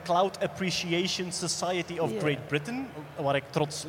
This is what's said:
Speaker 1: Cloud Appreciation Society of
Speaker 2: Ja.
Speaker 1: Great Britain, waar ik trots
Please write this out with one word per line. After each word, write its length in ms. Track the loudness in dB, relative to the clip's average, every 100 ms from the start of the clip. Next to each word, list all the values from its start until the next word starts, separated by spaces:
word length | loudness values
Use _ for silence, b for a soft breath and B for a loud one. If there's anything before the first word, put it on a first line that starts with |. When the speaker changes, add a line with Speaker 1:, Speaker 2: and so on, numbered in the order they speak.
Speaker 1:
Cloud 380 | 2 4 4 2
Appreciation 880 | -4 0 0 0 0 2 2 0 -4
Society 680 | -2 -2 0 0 0 -2 0
of 120 | 0
Speaker 2:
Ja. 80 | 2
Speaker 1:
Great 260 | 0 0 0
Britain, 420 | -2 -2 -6 -6 -10 -10 -2
waar 180 | 2 2
ik 60 | 2
trots 340 | 2 2 0